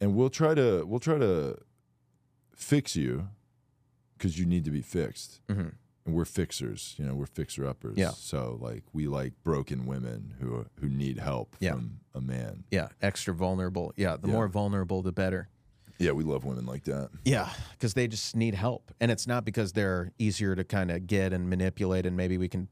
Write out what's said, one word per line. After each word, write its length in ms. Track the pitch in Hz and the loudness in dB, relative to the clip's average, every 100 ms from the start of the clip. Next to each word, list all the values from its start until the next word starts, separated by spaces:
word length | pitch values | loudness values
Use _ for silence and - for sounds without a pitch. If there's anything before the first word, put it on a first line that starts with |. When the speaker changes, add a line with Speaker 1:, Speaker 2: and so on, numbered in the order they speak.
Speaker 1:
And 120 | 101 | 2
we'll 160 | 101 131 | 4 4
try 240 | - 156 | 4 4
to, 300 | 147 123 90 80 | 6 6 6 2
we'll 140 | 120 | 0
try 180 | 156 156 | 2 4
to 400 | 110 85 69 - - _ _ _ _ _ _ _ _ | 4 4 0 -4 -12 _ _ _ _ _ _ _ _
fix 440 | - - 143 - 85 | -8 2 2 2 0
you 320 | 65 65 98 - _ _ _ _ _ _ _ - | 0 0 -4 -10 _ _ _ _ _ _ _ -2
'cause 200 | 95 80 | -2 2
you 80 | 87 | 2
need 200 | 87 78 | 2 2
to 60 | |
be 100 | 73 | -2
fixed. 580 | - 87 60 - - - - | -2 -2 -2 -4 -14 -12 -6
Speaker 2:
Mm-hmm. 220 | 101 82 - _ _ - | -4 -4 -8 _ _ -2
Speaker 1:
And 100 | 82 | 0
we're 100 | 80 | 0
fixers, 720 | - 85 - 62 52 - - | 0 -2 -2 -6 -8 -10 -6
you 80 | 69 | -4
know, 80 | 69 | -4
we're 100 | 69 | -6
fixer-uppers. 720 | - 69 - 67 65 57 71 | -6 -6 -4 -6 -6 -4 0
Speaker 2:
Yeah. 120 | 90 | 0
Speaker 1:
So, 460 | - - 71 58 58 | 0 -6 -4 -4 -6
like, 220 | 58 55 - | -8 -8 -8
we 160 | 78 73 | -4 -2
like 260 | 69 65 - | -2 -4 -4
broken 420 | 85 73 65 67 62 | 0 0 0 -4 -4
women 500 | 65 62 58 52 62 | -4 -6 -8 -10 -8
who, 240 | 62 58 55 - | -6 -6 -8 -6
who 80 | 73 | -2
need 280 | 67 67 62 | 0 -2 -2
help 380 | 71 64 - - | -2 -4 -6 -4
Speaker 2:
Yeah. 120 | 92 65 | -2 -2
Speaker 1:
from 260 | 57 - - | -6 -10 -12
a 60 | 65 | -8
man. 460 | 64 64 57 - - | -4 -4 -6 -10 -2
Speaker 2:
Yeah, 180 | 95 71 - | -2 -2 -2
extra 320 | 98 - - | -2 0 -2
vulnerable. 600 | 85 92 92 92 92 82 - | 0 0 0 0 -2 -4 0
Yeah, 220 | 92 80 | 0 2
the 100 | 101 | 2
Speaker 1:
Yeah. 60 | |
Speaker 2:
more 140 | 110 107 | 2 2
vulnerable, 520 | 101 101 101 90 95 | 2 0 0 0 0
the 120 | 92 | 0
better. 340 | 90 95 92 - _ _ _ - - | 0 0 0 -4 _ _ _ -12 0
Speaker 1:
Yeah, 140 | 87 | 2
we 140 | 71 78 | 2 2
love 180 | 67 | 0
women 220 | 67 62 62 | -2 -4 -6
like 180 | 67 - | -6 -4
that. 240 | 69 65 78 | -4 -6 -2
Speaker 2:
Yeah, 300 | - 120 - - - - | 2 2 0 -6 -12 -4
'cause 140 | 117 | -2
they 160 | 127 120 | 0 0
just 260 | 107 - 117 | -2 -4 0
need 180 | 113 | 0
help. 400 | 95 117 120 - - | 2 0 -2 -8 0
And 120 | 117 | 2
it's 160 | 113 123 | 2 0
not 180 | 123 107 | -2 0
because 260 | 113 98 | 0 0
they're 400 | 104 98 90 90 - | 2 2 2 -2 0
easier 360 | 107 95 101 92 | 0 2 2 2
to 80 | 90 | 0
kinda 340 | 101 90 85 | 0 0 0
get 320 | 90 101 95 | 2 2 4
and 180 | 90 90 | 2 2
manipulate 560 | 92 92 - 95 92 92 | 2 2 0 0 2 2
and 120 | 90 | 0
maybe 200 | 92 92 | 0 0
we 120 | 92 | 0
can 180 | 92 92 | -2 -6